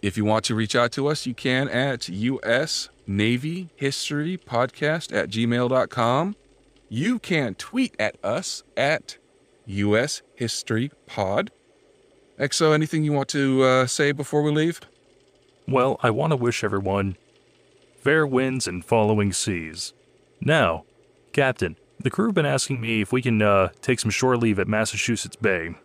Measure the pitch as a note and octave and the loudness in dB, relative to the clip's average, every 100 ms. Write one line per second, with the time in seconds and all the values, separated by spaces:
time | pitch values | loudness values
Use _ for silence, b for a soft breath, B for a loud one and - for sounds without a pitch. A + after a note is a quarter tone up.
0 | G2+ G2 G#2 A2 - A2 A2 B2 A#2+ - | -4 -2 2 2 0 -2 0 2 0 0
1 | C#3 D3+ - A#2+ C3+ B2+ C#3 A2 C#3 B2+ | -2 -2 -6 -6 -2 0 0 -2 -2 -4
2 | - F#2 A2+ C3 - A#2+ D#3+ - - _ | -8 -4 -4 -4 0 0 0 -6 -8 _
3 | - G2 G#2+ B2 D3 F3 F3 _ C#3 C3+ | -6 0 2 0 -2 -8 -10 _ -6 -4
4 | - D3 D3+ F#3 - A#2 B2+ - D3 D#3+ | -6 -4 -4 -6 -4 -2 -2 -2 -2 -2
5 | - - E2+ G2+ A#2 A#2+ B2 B2+ - - | -4 -4 -2 0 0 2 2 0 0 0
6 | A#2 B2+ F3 G#3 _ _ _ _ _ G#2+ | 0 2 -2 -6 _ _ _ _ _ -4
7 | F3+ B3 - E3+ C3 F#2 - A#3 C4 - | -2 -2 -2 -2 -2 -6 -8 -4 -4 -2
8 | G#2+ - F#2+ B2 F#3+ - - - C#3 D3+ | -4 -4 -4 -4 -4 -12 -10 -2 0 0
9 | - - _ _ _ _ - G2 G2+ G#2+ | -6 -20 _ _ _ _ -8 -2 2 2
10 | C#3 - _ - A#2 - - A2 C3 _ | 0 -4 _ -8 -6 -6 -4 -2 -2 _
11 | _ - F#2+ G#2 G#3 _ _ _ _ _ | _ -4 -2 0 -4 _ _ _ _ _
12 | _ _ _ _ C#3+ - D#3+ D3+ D#3 D#3+ | _ _ _ _ -4 2 4 4 2 0
13 | D3+ D3 C3+ D3 C3+ C3 C3 B2+ B2+ - | 0 0 -2 0 2 4 6 4 2 0
14 | C#3+ C#3+ C#3+ D3 D3+ D3+ D#3+ E3+ - _ | 0 0 -2 0 2 2 0 -2 -14 _
15 | _ _ _ _ _ _ - C3 B2+ - | _ _ _ _ _ _ -2 2 2 2
16 | B2 A2 D#3 D3 A#2+ A#2 G#2+ G2 G2 G2 | 0 2 2 2 0 0 -2 -2 0 0
17 | G2 F#2 _ _ _ _ _ _ _ _ | -2 -4 _ _ _ _ _ _ _ _
18 | - D#3 D3+ B2+ C3 C3 A2 F2 - A2+ | 2 2 4 2 0 -2 -4 -6 0 2
19 | G#2+ G#2+ G2+ F2+ - F2+ D#2+ E2 - _ | 4 4 2 0 -2 -4 -6 -10 -12 _
20 | _ _ _ _ B2 D#3 G#2 E2 - _ | _ _ _ _ 0 2 2 0 -8 _
21 | _ _ _ - C3+ B2+ F2+ D#2 _ _ | _ _ _ 0 0 0 -4 -6 _ _
22 | C3+ - A3 F#3+ D3 C#3 - C3 A2+ A2+ | -6 0 0 2 0 0 -2 -4 0 0
23 | G#2+ B2+ B2 A2 G#2 G2 F#2 - - B2+ | 2 0 2 2 4 4 4 0 -2 0
24 | - - B2+ B2 A#2 G2+ G2 G#2+ A2 G#2+ | 0 0 2 4 2 2 0 0 0 -2
25 | - A#2 - - A2 F#2 E2 E2 | -2 -2 -4 -2 0 0 -2 -12